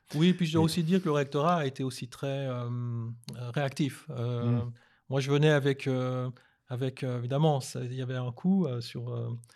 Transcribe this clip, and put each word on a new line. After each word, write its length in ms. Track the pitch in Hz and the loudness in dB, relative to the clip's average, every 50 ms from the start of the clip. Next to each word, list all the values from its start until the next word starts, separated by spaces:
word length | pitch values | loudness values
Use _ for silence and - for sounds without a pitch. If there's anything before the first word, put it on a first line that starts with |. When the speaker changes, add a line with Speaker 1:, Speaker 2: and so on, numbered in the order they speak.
| _ - - | _ -8 0
Speaker 1:
Oui, 180 | 147 165 185 180 | 4 4 4 4
puis 120 | 180 175 | 4 0
je 80 | 156 156 | 0 2
dois 80 | 165 | 4
Speaker 2:
Oui. 40 | 165 | 4
Speaker 1:
aussi 180 | 160 160 180 165 | 4 2 0 2
dire 160 | 160 190 190 | 2 2 2
que 60 | 180 | 2
le 60 | 160 147 | 2 2
rectorat 440 | 147 139 135 - 143 143 175 180 170 | 2 0 0 0 0 2 2 2 2
a 80 | 147 | 0
été 180 | 135 135 - 135 | -2 -2 -2 -4
aussi 260 | 131 - - 131 120 | -4 -4 -6 -10 -12
très, 380 | - - - 139 139 139 139 131 | -10 -6 -4 -4 -4 -2 -4 -4
euh, 220 | 123 123 120 120 | -4 -4 -4 -4
euh, 840 | 123 120 120 120 120 117 113 117 117 117 - - - 120 123 120 | -4 -4 -4 -4 -4 -4 -4 -6 -8 -10 -12 -14 -12 -10 -8 -6
réactif. 540 | 117 151 143 135 - - 156 131 - - - - | -2 -2 -2 -2 0 0 -2 -2 -2 -6 -12 -10
Euh, 540 | 131 123 117 123 123 120 120 120 120 120 120 | -6 -4 -2 -2 -2 0 0 2 2 0 0
Speaker 2:
Mm. 100 | 120 117 - _ _ _ _ _ - | -4 -8 -12 _ _ _ _ _ -4
Speaker 1:
moi, 100 | 131 139 | -2 -2
je 100 | 131 139 | 2 4
venais 200 | 143 143 151 156 | 4 6 6 6
avec, 360 | 151 143 135 143 135 - - 135 | 6 6 4 2 0 0 0 0
euh, 420 | 131 127 127 127 127 127 127 127 117 - _ _ _ _ _ - | 0 0 0 -2 -2 -2 -4 -4 -6 -10 _ _ _ _ _ -8
avec, 360 | 127 120 135 131 131 - 143 | -6 -4 -4 -4 -4 -4 -4
euh, 160 | 127 123 123 | -4 -4 -4
évidemment, 420 | 120 123 135 143 160 160 147 131 | -2 -2 2 4 4 4 4 4
ça, 220 | 127 - - 127 127 | 0 -4 -8 -8 -6
il 100 | 123 127 | -6 -6
y 80 | 131 | -6
avait 140 | 131 123 131 | -6 -4 -4
un 160 | 127 123 123 | -4 -4 -4
coût, 340 | 117 - - 185 190 196 175 | -6 -2 2 2 4 4 2
euh, 160 | 139 123 120 | 2 0 -4
sur, 320 | 117 - - 127 120 123 120 | -6 -6 -8 -8 -8 -6 -6
euh, 160 | 117 117 117 117 117 117 _ - | -6 -4 -6 -6 -8 -10 _ -20